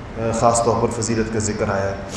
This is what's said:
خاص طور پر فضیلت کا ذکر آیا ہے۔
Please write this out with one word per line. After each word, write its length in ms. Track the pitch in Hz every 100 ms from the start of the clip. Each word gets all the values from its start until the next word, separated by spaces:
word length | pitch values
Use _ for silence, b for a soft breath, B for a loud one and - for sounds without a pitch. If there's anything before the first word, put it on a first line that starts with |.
| - 113 113 110
خاص 240 | 120 117
طور 120 | 120 110
پر 200 | 113 117
فضیلت 320 | 104 110 107
کا 60 | 107
ذکر 260 | 98 104 104
آیا 220 | 98 98
ہے۔ 40 | 98 -